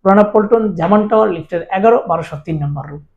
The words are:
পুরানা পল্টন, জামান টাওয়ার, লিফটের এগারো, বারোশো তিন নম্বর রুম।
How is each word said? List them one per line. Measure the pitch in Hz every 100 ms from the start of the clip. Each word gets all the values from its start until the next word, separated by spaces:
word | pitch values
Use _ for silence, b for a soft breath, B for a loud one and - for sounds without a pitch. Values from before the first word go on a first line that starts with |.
পুরানা | 196 196 208
পল্টন, | 214 208 226 214 170
জামান | 165 208 208
টাওয়ার, | 220 220
লিফটের | 170 160 175 - 190
এগারো, | 214 233 214
বারোশো | 170 160 143 -
তিন | 160
নম্বর | 143 143 139
রুম। | 143 147